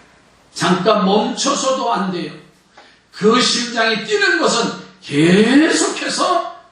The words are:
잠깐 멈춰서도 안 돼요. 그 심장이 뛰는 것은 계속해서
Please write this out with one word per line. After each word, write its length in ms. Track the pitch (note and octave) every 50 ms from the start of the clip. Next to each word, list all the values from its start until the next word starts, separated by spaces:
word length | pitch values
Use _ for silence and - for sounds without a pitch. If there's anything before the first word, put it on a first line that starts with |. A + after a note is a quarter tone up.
| _ _ _ _ _ _ _ _ _ _
잠깐 520 | - - D#3+ F3+ F#3 - - A3 G3+ G3 F#3+
멈춰서도 880 | F#3+ G3+ A3 - - - - - C#4+ C#4 - B3 C4 C4 A#3+ A#3 A#3
안 180 | A3 F#3 G3 F#3
돼요. 240 | F3+ E3+ D3+ D3+ D3+ - - _ _ _ _ _ _ - - _ _ _ _ _
그 280 | - - F#3+ G#3+ A#3 B3
심장이 640 | - - - A#3+ A#3+ A#3 A#3 A#3 A3+ A3 A3 G3+ -
뛰는 340 | - G4+ G4 G4 F4+ E4+ D#4+
것은 320 | C4+ G3+ A3+ A3+ G#3 - - - - - - _
계속해서 1600 | - - C#3+ D3 D#3+ F3 F#3 G#3 A3 A#3+ C4 D4 D#4+ - - - - - - - D4 - - - - F#4 F4+ E4+ - - - - - _